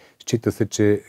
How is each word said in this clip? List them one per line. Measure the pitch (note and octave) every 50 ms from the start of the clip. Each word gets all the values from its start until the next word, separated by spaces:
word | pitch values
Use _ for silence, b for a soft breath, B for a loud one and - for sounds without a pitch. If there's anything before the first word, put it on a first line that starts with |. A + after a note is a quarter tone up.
| b b b b
Счита | - - - A2+ - G#2+
се, | - - A2+
че | G2+ - - G#2+ G#2 G#2 G2+ -